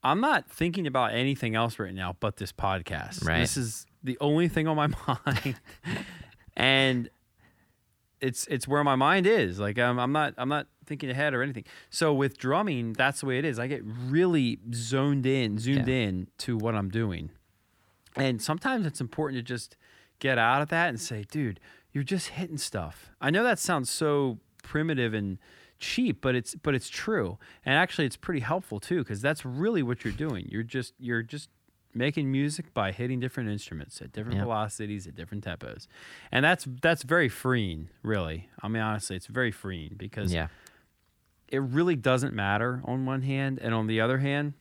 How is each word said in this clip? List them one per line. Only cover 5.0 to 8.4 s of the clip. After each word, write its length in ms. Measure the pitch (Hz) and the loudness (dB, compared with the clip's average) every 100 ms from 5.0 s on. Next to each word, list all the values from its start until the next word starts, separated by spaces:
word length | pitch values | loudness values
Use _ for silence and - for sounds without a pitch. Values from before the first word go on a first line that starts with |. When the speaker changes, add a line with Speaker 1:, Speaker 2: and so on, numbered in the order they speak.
| - 127 - | -2 -2 0
Speaker 1:
mind. 340 | 131 139 120 - - - - - 170 - - - - | 0 -2 -8 -12 -14 -8 -6 -8 -16 -20 -20 -20 0
And 520 | 123 135 135 123 117 _ _ _ _ _ _ _ _ _ _ _ | 4 4 4 2 -2 _ _ _ _ _ _ _ _ _ _ _
it's, 260 | 135 123 | -4 -4